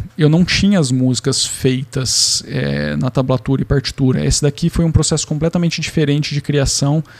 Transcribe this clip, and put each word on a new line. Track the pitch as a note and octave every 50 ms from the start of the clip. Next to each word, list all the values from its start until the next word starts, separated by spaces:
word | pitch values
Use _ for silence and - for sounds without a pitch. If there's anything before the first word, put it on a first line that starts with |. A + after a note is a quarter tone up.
| - - -
eu | - D#3 D3
não | D#3 F3 F3+
tinha | - - - G3 G3+ G3+ F#3
as | D#3 B2
músicas | C3 B2+ B2+ B2+ B2 - - C#3 B2 - -
feitas, | - - - - C3 B2+ B2+ C3+ - - C#3 B2+ A2+ - - - - - - -
é, | - - C3 C3 C#2+ C#2+ D2 - - -
na | D3 C#3 B2+
tablatura | - - C3 C3 C3 B2 - - C3+ C3
e | C3
partitura. | - C#3+ C#3 - - - - C#3 B2+ B2+ - D3
Esse | C#3+ - -
daqui | D3 C#3+ C#3 - E3+ E3+
foi | - - E3+
um | E3
processo | D3+ D#3+ D3+ - E3 D3+ -
completamente | - D#3 D3 D#3 E3 - F3+ E3+ E3 - -
diferente | D3+ - - E3 D#3 C#3+ C#3+ D3 D3 - C#3+
de | C#3+
criação, | - - C#3+ C#3+ C3+ B2 - - C#3+ C#3+ D3 D#3+ D3+ - - -